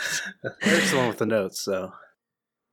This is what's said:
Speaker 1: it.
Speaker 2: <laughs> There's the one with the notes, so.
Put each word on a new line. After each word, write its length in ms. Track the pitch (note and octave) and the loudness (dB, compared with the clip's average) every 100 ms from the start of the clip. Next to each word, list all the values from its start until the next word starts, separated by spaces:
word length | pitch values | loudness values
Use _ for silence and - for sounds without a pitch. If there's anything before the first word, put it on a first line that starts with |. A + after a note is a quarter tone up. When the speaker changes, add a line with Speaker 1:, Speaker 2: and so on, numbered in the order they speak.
| - - - - | -4 -4 -6 -8
Speaker 1:
it. 80 | - - | -10 -2
Speaker 2:
<laughs> 40 | |
There's 280 | G#3 E3+ F#3 | 2 4 4
the 40 | C#3 | 2
one 120 | B2 | 2
with 100 | G#2 | 0
the 80 | A2 | 0
notes, 340 | A2 F#2+ - | 2 0 -4
so. 320 | - F#2+ F#2 - - _ _ _ _ _ _ | -4 -2 -4 -10 -20 _ _ _ _ _ _